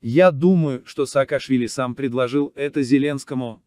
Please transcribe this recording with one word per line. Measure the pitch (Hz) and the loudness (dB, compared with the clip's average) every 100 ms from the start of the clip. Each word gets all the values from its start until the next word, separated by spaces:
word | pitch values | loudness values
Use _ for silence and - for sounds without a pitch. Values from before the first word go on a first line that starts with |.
"Я | 117 131 185 | 0 4 4
думаю, | 143 175 185 156 127 | 6 2 4 2 -4
что | - - 135 | -10 -6 -2
Саакашвили | 139 135 139 - 131 117 | 0 0 -2 0 -2 -2
сам | - 127 | -4 -6
предложил | 120 135 120 123 139 143 - | -4 -4 -2 -2 0 -2 -4
это | 143 147 | -6 -4
Зеленскому: | 127 139 143 139 - 131 123 110 | 2 2 2 -4 -8 -8 -8 -12